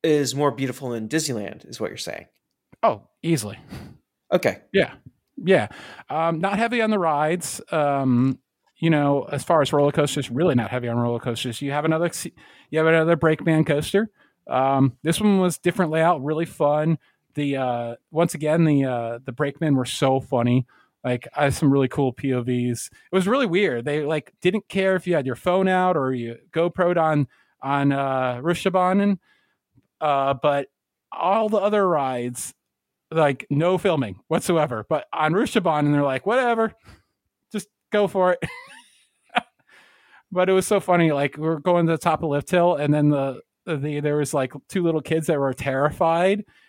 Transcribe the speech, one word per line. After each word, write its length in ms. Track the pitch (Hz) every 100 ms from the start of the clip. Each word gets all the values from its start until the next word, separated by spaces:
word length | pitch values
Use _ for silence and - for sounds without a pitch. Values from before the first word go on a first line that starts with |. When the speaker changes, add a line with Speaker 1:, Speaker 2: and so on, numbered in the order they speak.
Speaker 1:
is 320 | 165 151 131
more 160 | 131 147
beautiful 400 | 120 131 123 131
than 180 | 117 110
Disneyland, 600 | 160 147 117 98 - -
is 120 | -
what 100 | 110
you're 60 | -
saying. 300 | - - - _ _ _ _ _
Speaker 2:
Oh, 200 | 226 104 - _
easily. 360 | 165 156 107 98 - - - - _ _ -
Speaker 1:
Okay. 300 | 180 113 92 _
Speaker 2:
Yeah. 220 | 190 - - - - _ -
Yeah. 260 | 185 175 104 - - - -
Um, 280 | 147 165 160
not 200 | 190 202
heavy 240 | 233 240
on 80 | 220
the 80 | 208
rides. 640 | 165 147 151 175 - - -
Um, 680 | 160 143 139 135 120 131 127 _ _ _ _
you 140 | 165
know, 320 | 151 143 139
as 180 | - 143
far 200 | - 165
as 100 | 135
roller 180 | 147 143
coasters, 400 | 156 147 151 135
really 240 | 123 175
not 160 | 123 104
heavy 160 | 127 120
on 120 | 117
roller 200 | 120 120
coasters. 440 | 127 113 127 113
You 80 | 139
have 160 | 147 156
another, 240 | 160 170 - 175 - - - _
you 100 | 156
have 80 | 160
another 300 | 165 160 165
Brakeman 480 | 165 160 165 160
coaster. 460 | 160 147 151 196 220 _ _ _ -
Um, 520 | 127 135 135 135 -
this 160 | 151 165
one 200 | 208 196
was 160 | 180 -
different 360 | 175 170 170
layout, 300 | 160 165 160
really 220 | 139 156
fun. 540 | 165 - 143 151 156 160 _ _ _ -
The, 200 | 143 135
uh, 380 | 127 120 117 117 _
once 240 | 160 165
again, 300 | 147 151 165
the, 200 | 160 143
uh, 340 | 135 120 117 117
the 80 | 135
Brakemen 440 | 123 143 139 160 135
were 100 | 120
so 340 | - 135 131
funny. 460 | - 127 120 123 120 _ _ _
Like, 220 | 127 123 -
I 100 | -
had 100 | 143
some 180 | 127 147
really 160 | 139 131
cool 240 | - 135
P 220 | 123 139
O 80 | 127
Vs. 480 | 120 123 123 120 -
It 240 | - _ 190
was 100 | 185
really 200 | 262 233
weird. 400 | 175 196 120 123
They, 180 | 147
like, 300 | 147 156 - _
didn't 260 | 180 202 -
care 260 | 196 190
if 120 | 185 180
you 80 |
had 100 | 165
your 120 | 131 120
phone 320 | 180 185 190
out 280 | 185 185 170
or 160 | 131
you 240 | 131 117 120 _
GoPro'd 460 | 160 170 175 175 170
on, 300 | 160 151 139 _ _ _
on, 300 | 135 143 139
uh, 500 | 139 139 135 131 123
Rutschebanen. 760 | 151 175 190 185 180 190 202 190 _ _ _ _ _ _ _ -
Uh, 320 | 151 139 135
but 320 | 135 151 143 139 _ _ _ _
all 380 | - 170 214 214
the 80 | 208
other 320 | 202 208 190
rides, 640 | 156 135 123 123 123 - - _ _ _ _ -
like, 320 | 160 151 135 -
no 260 | 143 170 185
filming 440 | 196 156 113 90 -
whatsoever. 580 | 160 - 165 147 113 -
But 180 | 151 -
on 200 | 165 156
Rutschebanen, 580 | 175 254 226 175 151 147
they're 140 | 147
like, 220 | 143 131 -
"Whatever, 460 | 247 247 226 226 - - - _ _ _ _ _
just 160 | 214 - _ _
go 160 | 208 202
for 280 | 196 185
it." 40 | 175
<laughs> 1000 | - - - 880 932 _ _ _ _ - - _ _ _ _ _ _ _ _
But 160 | 180 185
it 40 |
was 120 | 190
so 140 | 185 202
funny. 320 | 185 175 165
Like, 260 | 143 143 -
we 60 |
were 160 | 156 160
going 280 | 180 175 165
to 60 |
the 60 | 160
top 240 | 170 156
of 80 | 160
Lift 180 | 143 -
Hill, 240 | 180 175 156
and 180 | 147
then 140 | 151 147
the, 320 | 143 135 123 - _ -
the, 320 | 151 143 147
there 180 | 147 147
was, 160 | 143
like, 200 | 147 131 139 -
two 160 | 196
little 160 | 170 160
kids 260 | - 160 156
that 140 | 147
were 120 | 139
terrified. 920 | - 143 135 147 - 165 165 185 202 - _